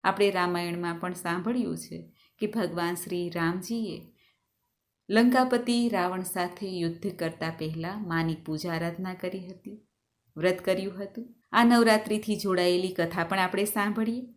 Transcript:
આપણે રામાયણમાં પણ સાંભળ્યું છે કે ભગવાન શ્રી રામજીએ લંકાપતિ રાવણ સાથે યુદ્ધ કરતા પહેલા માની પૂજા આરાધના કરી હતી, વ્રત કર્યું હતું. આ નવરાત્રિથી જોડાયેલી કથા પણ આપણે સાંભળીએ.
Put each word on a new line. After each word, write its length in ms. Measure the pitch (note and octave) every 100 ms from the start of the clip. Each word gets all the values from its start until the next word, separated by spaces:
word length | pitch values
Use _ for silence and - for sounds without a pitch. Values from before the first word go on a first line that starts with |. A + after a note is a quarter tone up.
આપણે 280 | F3+ G3 G3+
રામાયણમાં 640 | F#3 F3+ F3 F3 F3 F3 E3+
પણ 180 | F3+
સાંભળ્યું 640 | F3 F3 F3 F#3 B3 G3+ D#3+
છે 360 | - E3 E3+ _ _ _
કે 80 | G#3+
ભગવાન 480 | A3 - E3+ E3+ F3
શ્રી 340 | - F3+ F3
રામજીએ 840 | E3+ E3 F3+ F#3 A3+ G#3+ - - _ _ _ _ _ _ _ _ _ -
લંકાપતિ 800 | G#3 A#3+ B3+ B3+ B3 B3 A#3+ A#3
રાવણ 340 | G3 F3+ F#3
સાથે 560 | F#3 F#3 F3+ F3+ G3 F#3
યુદ્ધ 360 | E3+ E3+ G3+ F3
કરતા 340 | E3 D#3+ E3 D#3+
પહેલા 380 | D#3 D#3+ E3 G#3
માની 380 | F#3+ E3 E3 D#3+
પૂજા 380 | - D#3 F3
આરાધના 400 | E3 E3+ E3+ F#3
કરી 340 | F3+ F3+ F#3+ F3+
હતી, 400 | F#3 - G#3 _ _ _ _ _ -
વ્રત 240 | F3+ F3+
કર્યું 420 | - F#3+ G3 F#3
હતું. 320 | G3 - A#3 - _
આ 120 | G#3+
નવરાત્રિથી 720 | A#3+ A#3+ A#3 G#3+ - G#3+ G#3+ G#3
જોડાયેલી 560 | G3+ F3+ F3 F3+ F#3
કથા 320 | F3+ E3 F3
પણ 160 | E3+ F#3+
આપણે 260 | F#3 F#3+ G#3
સાંભળીએ. 720 | A3 G3+ G#3 A3 A#3+ B3+